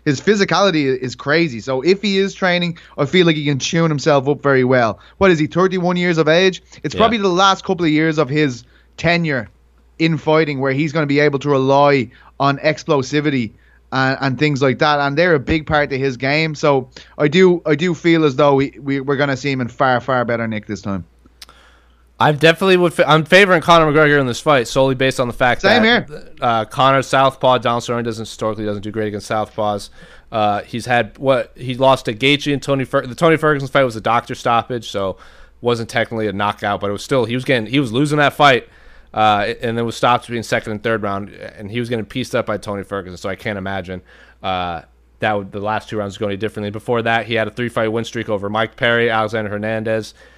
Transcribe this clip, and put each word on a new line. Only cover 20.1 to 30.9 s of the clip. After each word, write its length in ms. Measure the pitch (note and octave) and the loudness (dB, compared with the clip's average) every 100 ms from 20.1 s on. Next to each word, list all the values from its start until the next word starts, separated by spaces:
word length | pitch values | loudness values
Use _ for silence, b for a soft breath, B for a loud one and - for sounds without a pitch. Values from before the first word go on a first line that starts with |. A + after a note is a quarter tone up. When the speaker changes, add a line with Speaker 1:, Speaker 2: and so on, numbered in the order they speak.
| B2+ A#2 | -2 0
Speaker 1:
better 200 | A#2 A2+ | -2 -4
nick 200 | G#2+ - | -8 -8
this 160 | G2 | -10
time. 240 | G#2 F#2+ F2 _ _ _ b b b b b b b - | -6 -8 -8 _ _ _ b b b b b b b -2
Speaker 2:
I 140 | B2+ | 0
definitely 420 | D3 D#3+ E3 F#3+ F3+ | 4 2 4 2 4
would. 180 | F3 | 2
Fa-, 160 | - C#3 | 2 2
I'm 140 | D#3 | 2
favoring 380 | D3+ F#3 G3 E3+ | 6 6 6 4
Conor 280 | C#3+ E3+ D#3 | 4 4 6
McGregor 300 | D3 D3+ D3 | 4 4 4
in 80 | C3 | 0
this 140 | A2+ | -2
fight 260 | D#3 C#3 A2+ | 2 2 2
solely 280 | C3+ C3+ B2+ | 2 2 2
based 260 | C3 B2+ | 0 0
on 60 | B2 | -4
the 60 | |
fact 280 | - B2+ A#2 | 0 0 2
Speaker 1:
Same 220 | F#3+ A#3 | 2 2
Speaker 2:
that, 260 | A3 A#3 C3+ | 4 2 -2
Speaker 1:
here. 240 | D3+ - - | -14 -18 -6
Speaker 2:
uh, 240 | B2 A2+ A2 | -2 -2 -2
Conor's 420 | - C3+ C3+ B2+ | 2 4 4 2
southpaw, 520 | C3+ C3+ - C3 B2+ | 2 2 2 2 2
Donald 240 | A#2+ A#2+ | 0 -4
Cerrone 200 | - A#2+ | -2 -4
doesn't 200 | A#2 A2 | -4 -6
historically 420 | A2 - A2 G#2+ G#2+ | -10 -6 -4 -4 -4
doesn't 180 | G#2 | -6
do 80 | G#2 | -6
great 160 | A2 G#2+ | -6 -4
against 240 | G2+ - | -6 -6
southpaws. 580 | A2 G#2 - G#2 G#2 - B B B B | -4 -4 -4 -4 -4 -8 B B B B
Uh, 320 | A2+ G#2 G2+ | -2 0 0
he's 240 | - A#2+ | -4 -10
had 300 | A#2 | -2